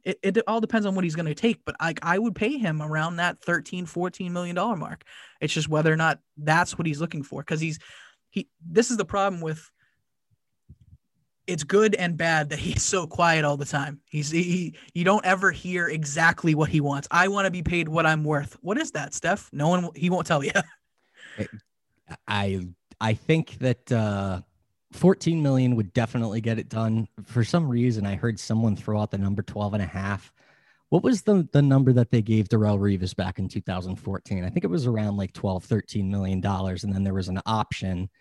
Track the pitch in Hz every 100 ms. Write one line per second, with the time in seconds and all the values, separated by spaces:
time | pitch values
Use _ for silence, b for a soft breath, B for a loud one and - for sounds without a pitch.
0 | - - 196 196 220 220 220 226 208 190
1 | 180 156 160 147 233 226 - - 165 151
2 | 170 185 226 190 214 294 214 156 151 156
3 | 160 170 175 - - 175 - 180 175 -
4 | 180 - 180 175 175 175 208 202 - -
5 | _ B B B 156 - 151 156 160 156
6 | 160 147 _ - 147 160 180 - 170 143
7 | 170 156 135 139 147 156 160 160 B B
8 | B B _ - - _ 165 165 240 233
9 | 160 202 196 180 160 156 - _ _ _
10 | _ _ _ _ _ _ _ - _ -
11 | _ _ _ _ - 175 143 196 220 202
12 | 175 160 165 160 147 147 180 - - 196
13 | 165 - 170 160 151 143 139 147 143 151
14 | _ 151 147 165 175 175 165 - B -
15 | 175 208 190 190 190 170 180 180 170 156
16 | 151 143 165 165 170 151 151 156 143 139
17 | - 170 185 202 196 180 156 170 160 160
18 | 160 156 151 147 147 - 175 220 320 151
19 | 151 - 165 202 - - 147 180 175 -
20 | 175 180 160 156 139 196 - - _ _
21 | B B B B 104 107 _ _ _ _
22 | _ - - 104 101 95 90 87 _ -
23 | 113 107 - 160 - - 127 120 - 120
24 | 107 101 98 92 - _ _ _ _ -
25 | 175 196 - 165 143 131 127 120 101 127
26 | 113 123 113 107 110 113 - 110 113 110
27 | 113 - - 120 110 175 156 120 123 110
28 | 101 98 120 104 - 110 113 98 - 107
29 | 104 101 98 98 92 - - 107 98 98
30 | 98 98 - _ b b b b b 165
31 | - 233 - 202 156 143 143 135 131 123
32 | 117 120 107 110 101 113 107 104 101 98
33 | 92 - 92 92 95 - - 90 90 95
34 | - 95 - 98 90 - 180 175 127 110
35 | 104 101 95 - 104 92 - 110 - 110
36 | 95 101 95 95 95 95 95 90 104 98
37 | 98 95 90 92 95 110 107 - 95 90
38 | 95 _